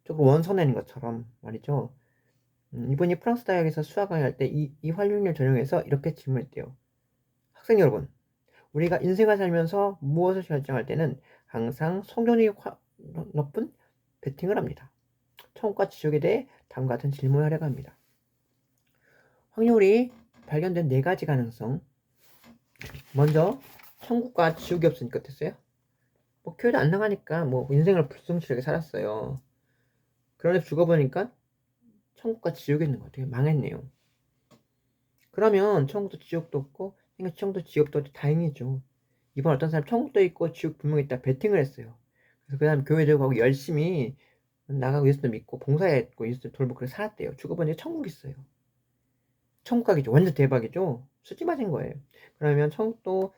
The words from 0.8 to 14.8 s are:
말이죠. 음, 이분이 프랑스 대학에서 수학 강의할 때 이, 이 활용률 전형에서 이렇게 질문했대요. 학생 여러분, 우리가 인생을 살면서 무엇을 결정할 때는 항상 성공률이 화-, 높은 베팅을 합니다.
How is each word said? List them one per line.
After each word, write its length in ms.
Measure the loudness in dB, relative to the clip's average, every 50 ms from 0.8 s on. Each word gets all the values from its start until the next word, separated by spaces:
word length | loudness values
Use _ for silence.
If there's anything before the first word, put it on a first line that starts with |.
| -4 -8 -12 -10 -8 -8 -8 -8 -12 -14 -20 _
말이죠. 540 | -14 -14 -14 -10 -6 -4 -4 -4 -4 -6 -10 _ _ _ _ _ _ _ _ _ _ _ _ _ _ _ -12
음, 180 | -8 -4 -4
이분이 240 | -2 0 0 0 0 -2
프랑스 240 | -2 -2 -4 -2 -2
대학에서 360 | -2 0 0 0 0 -2 -4
수학 280 | -6 -6 -4 -4 -4 -2
강의할 260 | -2 -2 -2 -2 -2
때 100 | -2 -4
이, 280 | -2 -2 -4 -4 -6 -8 _
이 100 | -8 -6
활용률 440 | -4 -2 -2 0 0 0 0 -2 0
전형에서 480 | 0 2 2 2 2 0 0 -2 -2 0
이렇게 300 | -2 -2 -2 -2 -4 -8
질문했대요. 600 | -6 -6 -4 -4 -4 -4 -8 -12 -14 -14 -14 -16 -20 _ _ _ _ _ _ _ _ _ _ _ _ _ _ _
학생 260 | _ 0 4 6 6
여러분, 300 | 6 6 4 0 -4 -10 -14 _ _ _ _ _ _ _ _ _ _ _ -4
우리가 240 | -2 0 0 0
인생을 400 | 0 0 0 2 4 4 4 4
살면서 640 | 4 2 2 2 0 0 0 0 0 0 -2 -2 -4
무엇을 400 | -4 -2 0 2 2 2 0 -2
결정할 460 | -2 -4 -4 -4 -2 -2 -4 -4 -2
때는 340 | -2 -2 -2 -2 -2 -2 -6 _ _ _ _ _
항상 560 | _ -6 -4 -4 -4 -4 -4 -4 -4 -4 -4
성공률이 540 | -6 -6 -6 -2 2 2 4 4 4 2 2
화-, 180 | -4 -10 -16 -16 -16 _ _ _ _ -20 -14 -12 -12 -10 -4 -4
높은 380 | -4 -4 -4 -6 -8 -8 -8 -10 _ _ _ _ _ _ _ _ _
베팅을 360 | -10 -10 -8 -4 -4 -2 -2
합니다. 340 | -2 -2 -4 -8 -12